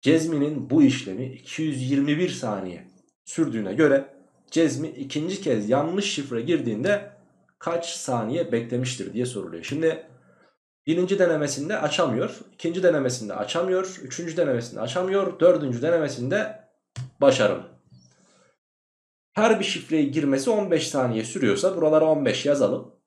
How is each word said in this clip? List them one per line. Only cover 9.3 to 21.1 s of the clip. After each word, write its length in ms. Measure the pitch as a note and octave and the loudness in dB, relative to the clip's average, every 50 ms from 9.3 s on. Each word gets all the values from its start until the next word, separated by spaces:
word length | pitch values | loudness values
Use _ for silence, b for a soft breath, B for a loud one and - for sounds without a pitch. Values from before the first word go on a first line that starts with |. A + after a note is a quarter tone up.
| - G#2 F2 E2+ D#2+ E2+ E2 | -4 -8 -8 -8 -12 -12 -10
Şimdi 420 | - C3+ D3+ D#3+ D#3+ - - - - b b b b b b b b b b _ _ _ _ _ | -8 -6 0 0 0 0 -2 -8 -18 b b b b b b b b b b _ _ _ _ _
birinci 320 | - D#3+ F3 F3+ F3+ G3 F#3+ | -2 0 0 2 0 2 2
denemesinde 600 | F#3 E3+ E3 D3+ D3+ C#3 - - C#3+ E3 G#3+ - | 4 4 4 2 0 -2 -4 -6 -6 -4 -4 -2
açamıyor, 600 | - D3 - - F3 D3 A2+ A#2 F3 A3 - - - - _ | -2 -2 0 0 0 0 0 -2 -2 -4 -6 -12 -18 -20 _
ikinci 300 | _ - E3+ E3+ F#3+ F#3 | _ -6 -4 -2 2 4
denemesinde 520 | F3+ D#3+ D3 C3+ B2 B2+ B2 A2+ G#2 F#2 | 4 4 4 0 -2 -2 -4 -8 -8 -6
açamıyor, 680 | - G#2 - - E3 F3+ F#3+ F#3 F#3 F#3 F#3 - - - | -6 -6 -4 -2 -2 0 0 0 -2 -2 -4 -10 -14 -14
üçüncü 340 | B2+ - - E3+ E3+ D#3 | -12 -10 -8 -8 -6 -2
denemesinde 440 | E3 E3 C#3+ B2+ A#2 A#2 - A2+ G#2 | 0 0 0 0 -2 -4 -6 -10 -8
açamıyor, 600 | A2 B2 B2+ F3+ F#3 F#3+ F#3+ G3 G3 F#3 F#3+ - | -8 -4 -2 -2 -2 0 0 0 0 0 0 6
dördüncü 420 | D#3+ F3 F3+ E3+ D3+ C3+ A#2+ A#2 B2 | 6 6 8 6 2 -2 -4 -2 0
denemesinde 800 | D#3+ E3+ - D#3 C#3 B2 A#2+ A#2+ C3 E3+ G#3+ A3 - - - - _ _ _ _ _ _ - - - _ _ | 2 2 2 0 0 -4 -4 -4 -2 0 0 -2 -4 -8 -14 -20 _ _ _ _ _ _ -14 -14 -14 _ _
başarılı. 560 | C#3 C#3 B2+ - A2 G2+ F#2 E2+ - - - _ _ _ - - _ b b b b b b b b b b b _ _ _ _ _ _ _ _ _ _ _ _ _ _ _ | 6 6 6 6 4 2 2 0 -6 -14 -20 _ _ _ -20 -20 _ b b b b b b b b b b b _ _ _ _ _ _ _ _ _ _ _ _ _ _ _
Her 280 | G3+ G#3+ A3+ A3 F#3+ | 2 4 4 4 2
bir 40 | F#3+ | 0
şifreye 400 | - - E3 - - D#3 D#3 D3 | -4 -6 -8 -6 -2 0 0 2
girmesi 460 | C3+ B2 D#3 C#3+ C#3 C3+ C3+ C#3 B3 | 2 0 0 0 2 0 0 2 2
on 200 | A3 G#3 G3+ F#3 | 0 0 2 0
beş 180 | F3 D3+ B2+ - | 0 0 0 -2
saniye 360 | - C#3+ B2+ B2 | -2 0 0 0